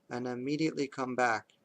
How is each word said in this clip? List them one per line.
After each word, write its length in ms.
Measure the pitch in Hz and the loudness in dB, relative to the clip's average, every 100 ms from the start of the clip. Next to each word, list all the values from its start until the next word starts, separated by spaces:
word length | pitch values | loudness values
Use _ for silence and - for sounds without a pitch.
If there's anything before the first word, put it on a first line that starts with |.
| _ | _
and 180 | 123 123 | -6 -4
immediately 600 | 123 127 147 156 - 135 | -4 -2 0 0 0 -4
come 280 | - 127 123 | -2 -2 2
back 380 | 123 107 - - | 4 2 -2 -18